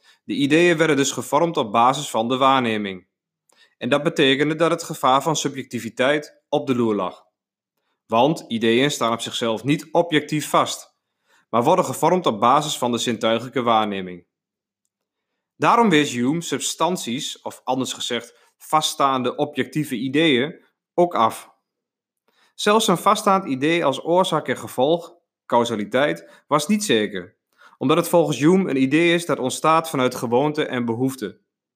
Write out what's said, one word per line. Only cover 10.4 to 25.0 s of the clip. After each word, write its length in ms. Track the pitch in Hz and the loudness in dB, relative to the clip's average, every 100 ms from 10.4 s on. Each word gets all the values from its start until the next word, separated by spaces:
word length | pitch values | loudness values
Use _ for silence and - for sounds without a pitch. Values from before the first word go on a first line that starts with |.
| - | 0
vast, 460 | 165 120 - - _ _ _ _ _ _ | 0 0 -4 -16 _ _ _ _ _ _
maar 140 | 113 | 0
worden 220 | 131 185 127 | 2 2 0
gevormd 400 | 113 156 185 156 | 0 0 2 0
op 140 | 104 | 2
basis 380 | 120 143 151 - | 4 2 0 -4
van 140 | 123 | -2
de 60 | 117 | -2
zintuiglijke 640 | 127 107 113 113 127 135 | -4 -2 0 -2 -4 -4
waarneming. 680 | 120 110 104 98 92 87 _ _ _ _ _ _ _ _ _ _ _ _ _ - | 2 2 0 -4 -10 -14 _ _ _ _ _ _ _ _ _ _ _ _ _ -2
Daarom 340 | 151 233 226 | 2 4 4
wees 220 | 151 143 | 4 2
Hume 300 | 120 127 165 | -2 -2 -2
substanties, 1000 | 165 135 - - 165 180 120 127 123 - | -4 -6 -6 -2 -2 -4 -6 -8 -8 -12
of 200 | 110 - | -14 -10
anders 300 | - 131 123 | -6 -4 -4
gezegd 440 | - - 117 - _ _ _ | -6 -6 -6 -8 _ _ _
vaststaande 800 | - 156 - - 139 131 123 - | -2 -2 -2 0 0 0 -2 -4
objectieve 600 | 143 131 120 151 143 120 | -6 -4 -6 -4 -4 -6
ideeën, 680 | 135 143 165 120 147 - _ _ _ - | -2 0 2 2 -2 -8 _ _ _ 0
ook 200 | 175 113 | 0 2
af. 340 | 110 - - _ _ _ _ _ _ _ _ _ _ | 0 0 -18 _ _ _ _ _ _ _ _ _ _
Zelfs 340 | - 208 220 220 | -6 0 2 2
een 100 | 170 | 2
vaststaand 480 | 202 208 208 190 185 | 2 2 2 0 0
idee 400 | 131 151 170 147 | -2 0 2 0
als 180 | 127 | -2
oorzaak 440 | - 175 185 156 139 | 0 2 2 -2 -2
en 100 | 117 | -6
gevolg, 580 | 110 - 139 170 | -6 -2 0 0